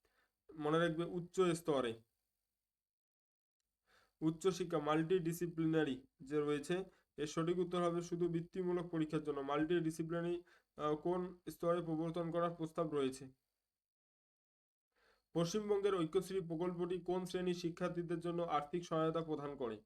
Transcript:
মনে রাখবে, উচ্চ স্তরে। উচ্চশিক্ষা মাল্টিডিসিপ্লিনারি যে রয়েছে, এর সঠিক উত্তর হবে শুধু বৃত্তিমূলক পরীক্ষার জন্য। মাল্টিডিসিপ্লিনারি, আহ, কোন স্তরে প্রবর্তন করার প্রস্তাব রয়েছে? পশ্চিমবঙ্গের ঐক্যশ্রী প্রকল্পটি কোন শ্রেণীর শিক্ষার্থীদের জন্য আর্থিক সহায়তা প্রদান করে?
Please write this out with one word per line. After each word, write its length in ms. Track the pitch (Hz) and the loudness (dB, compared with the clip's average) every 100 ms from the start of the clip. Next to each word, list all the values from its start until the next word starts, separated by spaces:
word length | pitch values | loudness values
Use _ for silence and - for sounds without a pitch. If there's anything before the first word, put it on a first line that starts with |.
| _ _ _ _ - 156 | _ _ _ _ -18 -4
মনে 200 | 151 165 | 2 4
রাখবে, 260 | 170 160 | 4 2
উচ্চ 360 | 175 180 170 185 | -2 -4 -2 2
স্তরে। 640 | 180 165 - 139 120 113 - _ _ _ _ _ _ _ _ _ _ _ _ _ _ _ _ _ _ _ _ _ | 4 2 2 2 0 -4 -12 _ _ _ _ _ _ _ _ _ _ _ _ _ _ _ _ _ _ _ _ _
উচ্চশিক্ষা 580 | 156 160 190 175 170 160 | -2 0 0 0 0 0
মাল্টিডিসিপ্লিনারি 1300 | 147 156 160 185 160 165 170 165 160 160 147 - - _ | 2 2 4 2 2 -2 -4 0 2 4 2 -2 -8 _
যে 200 | 135 151 | -4 -2
রয়েছে, 440 | 147 147 143 180 190 - _ - | 0 0 -2 -4 -4 -14 _ -8
এর 100 | 147 | -4
সঠিক 320 | - 165 180 | -2 0 0
উত্তর 240 | 170 180 | 0 0
হবে 200 | 175 170 | 0 0
শুধু 260 | 170 170 175 | -2 -2 0
বৃত্তিমূলক 580 | 165 170 185 180 180 175 | 0 -4 -4 0 0 0
পরীক্ষার 320 | 165 151 156 | -2 0 0
জন্য। 180 | 151 143 | -2 -2
মাল্টিডিসিপ্লিনারি, 1040 | 139 147 156 175 160 160 160 170 170 175 - - _ - | 0 0 2 2 2 -2 -2 -2 0 -2 -6 -20 _ -4
আহ, 180 | 151 | 0
কোন 440 | 151 175 180 180 180 - | 0 0 0 -2 -8 -12
স্তরে 320 | - 170 175 | -2 0 2
প্রবর্তন 480 | 165 156 165 170 170 | 0 -2 -2 -2 -2
করার 200 | 170 170 | 0 0
প্রস্তাব 400 | 170 160 - 156 | -2 -4 -2 -2
রয়েছে? 380 | 147 135 131 135 - _ _ _ _ _ _ _ _ _ _ _ _ _ _ _ _ _ _ _ | 0 0 -2 -12 -20 _ _ _ _ _ _ _ _ _ _ _ _ _ _ _ _ _ _ _
পশ্চিমবঙ্গের 600 | 165 170 214 208 202 202 | -2 0 0 2 4 4
ঐক্যশ্রী 460 | 190 160 190 185 190 | 4 2 2 0 -2
প্রকল্পটি 580 | 165 160 180 170 175 180 | -2 -2 -2 0 0 0
কোন 260 | 175 185 | 0 0
শ্রেণীর 300 | 180 180 180 | 0 -2 0
শিক্ষার্থীদের 640 | 175 165 165 180 170 170 165 | 0 -2 -2 -2 -2 -2 -2
জন্য 220 | 170 170 | -2 0
আর্থিক 420 | 170 175 180 175 | 2 0 0 -4
সহায়তা 380 | 175 160 160 165 | 0 2 2 0
প্রদান 340 | 160 151 143 135 | -2 -4 -4 -4
করে? 200 | 120 107 | -4 -4